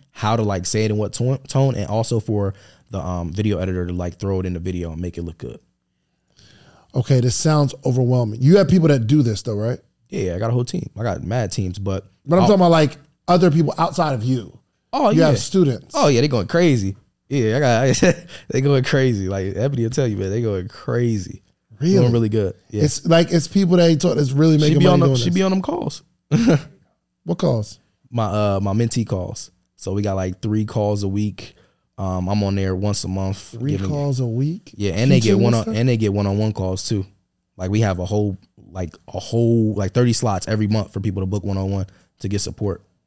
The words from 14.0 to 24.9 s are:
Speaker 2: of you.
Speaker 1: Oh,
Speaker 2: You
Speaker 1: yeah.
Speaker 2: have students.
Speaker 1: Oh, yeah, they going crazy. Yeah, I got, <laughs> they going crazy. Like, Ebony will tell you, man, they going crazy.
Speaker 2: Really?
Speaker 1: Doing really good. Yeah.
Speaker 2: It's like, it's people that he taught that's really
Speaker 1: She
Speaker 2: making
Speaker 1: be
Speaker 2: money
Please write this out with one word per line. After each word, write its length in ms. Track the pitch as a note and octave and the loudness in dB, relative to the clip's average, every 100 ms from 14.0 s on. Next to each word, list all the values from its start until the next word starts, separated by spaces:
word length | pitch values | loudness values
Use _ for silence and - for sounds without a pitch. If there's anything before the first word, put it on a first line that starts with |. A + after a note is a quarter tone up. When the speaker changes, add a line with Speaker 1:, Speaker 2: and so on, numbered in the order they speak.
| D#3 | -2
Speaker 2:
of 100 | B2+ | -2
you. 340 | A#2 B2+ G2+ - _ _ _ | -2 -2 -4 -16 _ _ _
Speaker 1:
Oh, 180 | - C#4+ | 0 2
Speaker 2:
You 100 | D3+ | 4
Speaker 1:
yeah. 60 | D#3+ | 4
Speaker 2:
have 100 | A#2 | 2
students. 540 | - F#3+ D#3 A2+ - | 0 2 2 0 -4
Speaker 1:
Oh, 140 | C#4+ F#3 | 0 4
yeah, 120 | A#2+ | 4
they 60 | C#3+ | 2
going 180 | B2+ - | 0 0
crazy. 480 | E3+ F3 B2+ G2 F#2 _ _ _ | 2 4 2 0 -6 _ _ _
Yeah, 280 | C#3 A2 A#2+ | -2 0 0
I 360 | C#3 A2+ C3+ | 2 2 2
got, 220 | - F#3 - - | 4 2 2 -6
<laughs> 140 | - - | -18 -6
they 120 | C#3 | -2
going 200 | C#3 C#3 | 2 2
crazy. 440 | B2+ C#3 C3 G#2+ F#2+ | 2 2 2 0 -2
Like, 260 | G2 F#2+ | -4 -4
Ebony 280 | F#2+ C3 B2+ | -4 -2 -2
will 60 | A2+ | -2
tell 180 | C3+ B2+ | -2 -2
you, 80 | G2+ | -2
man, 140 | F#2+ | -4
they 120 | G#2+ | -2
going 240 | A#2 G2 F#2 | -2 -4 -6
crazy. 760 | - - A#2+ A#2+ A2 F#2 - _ _ _ - | -10 -4 -2 0 -2 -6 -14 _ _ _ -4
Speaker 2:
Really? 160 | D#3+ | 2
Speaker 1:
Doing 160 | G3 B2 | 4 4
really 200 | A#2 A2 | 4 2
good. 240 | A2 G2 - _ | 0 -2 -6 _
Yeah. 120 | G#2+ | 0
Speaker 2:
It's 220 | D3+ - E3+ | 0 0 2
like, 240 | E3 E3+ | 4 4
it's 160 | E3+ - | 0 0
people 300 | G3 F#3 F3+ | 0 4 4
that 120 | E3+ | 4
he 80 | D#3 | 4
taught 200 | F3+ D3 | 2 0
that's 160 | C#3 | 0
really 240 | C3+ D#3+ D#3 | 4 4 4
Speaker 1:
She 60 | |
Speaker 2:
making 160 | D3+ C#3 | 4 4
Speaker 1:
be 40 | |
Speaker 2:
money 60 | F3+ | 6